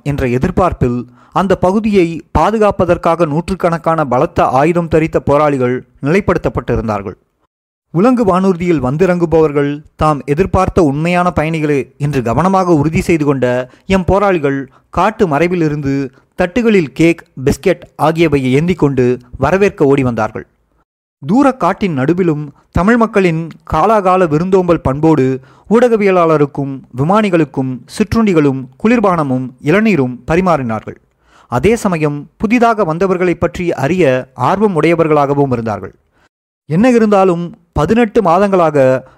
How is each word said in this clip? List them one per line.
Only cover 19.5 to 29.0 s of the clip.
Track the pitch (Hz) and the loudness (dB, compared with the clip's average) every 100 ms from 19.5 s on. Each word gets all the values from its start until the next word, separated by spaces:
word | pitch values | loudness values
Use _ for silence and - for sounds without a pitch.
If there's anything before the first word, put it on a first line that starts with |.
| 185 196 - 143 | 2 0 2 2
ஓடி | 143 | 2
வந்தார்கள். | 127 113 110 - - _ _ _ _ _ _ _ 139 | 0 -2 -4 -6 -16 _ _ _ _ _ _ _ -2
தூர | 226 285 254 | 2 2 2
காட்டின் | 170 190 202 | -2 -2 -2
நடுவிலும் | 143 131 175 175 147 151 - _ | -2 -2 0 0 -2 -6 -16 _
தமிழ் | - 185 240 | -2 2 2
மக்களின் | 226 208 185 160 165 - - | 2 0 0 -2 -6 -12 -6
காலாகால | 156 190 220 185 185 175 | 0 2 2 2 2 2
விருந்தோம்பல் | 151 180 190 180 165 | 0 0 0 2 0
பண்போடு | 143 139 160 151 131 131 - - - | 0 0 2 2 0 -2 -8 -16 0
ஊடகவியலாளருக்கும் | 220 247 226 202 185 165 156 143 - 139 135 - 123 | 2 2 2 2 2 2 2 0 -2 -8 -8 -12 -4
விமானிகளுக்கும் | 147 208 214 170 156 - 131 127 - | 0 2 2 0 -2 -4 -6 -6 -10
சிற்றுண்டிகளும் | - 214 220 220 165 147 135 127 _ | -6 -2 0 2 2 2 0 -8 _
குளிர்பானமும் | 220 240 | 0 2